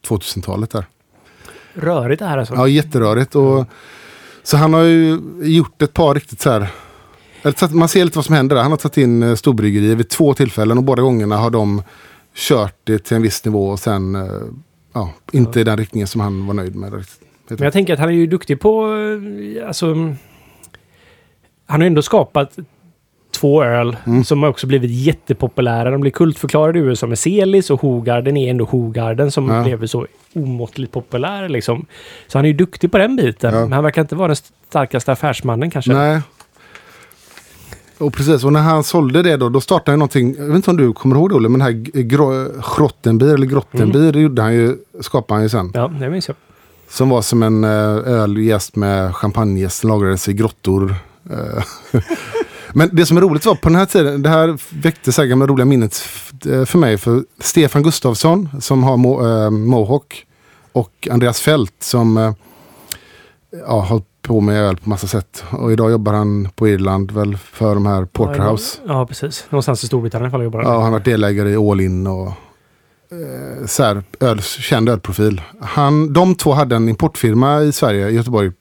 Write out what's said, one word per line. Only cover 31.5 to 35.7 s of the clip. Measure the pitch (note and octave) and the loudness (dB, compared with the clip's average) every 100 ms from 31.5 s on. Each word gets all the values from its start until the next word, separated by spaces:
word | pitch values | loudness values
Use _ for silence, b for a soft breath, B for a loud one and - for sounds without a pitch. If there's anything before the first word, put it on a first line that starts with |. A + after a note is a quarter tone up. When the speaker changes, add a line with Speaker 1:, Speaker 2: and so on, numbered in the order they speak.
| C3 - A#2+ D#3 B B B B | -6 -4 -4 -6 B B B B
Speaker 2:
Så | C#3+ | 0
han | |
är | D3+ | 2
ju | D3 | 2
duktig | F3+ - F3 | 0 0 0
på | G3 | 2
den | G#3 B3+ | 2 2
biten. | D3 A2 A#2 | -2 0 0
Speaker 1:
Ja. | A2 | 0
Speaker 2:
Men | A#2 | 0
han | C3 | 0
verkar | D3+ D#3+ | 0 0
inte | D#3 D3+ | -2 -2
vara | F#3 | -2
den | D3 _ _ _ | -2 _ _ _
starkaste | D#3 C3 C3 C3 | -4 -2 -4 -2
affärsmannen | B2+ D3+ B2+ B2+ A2+ D#3+ | -2 -2 -4 -4 -2 -4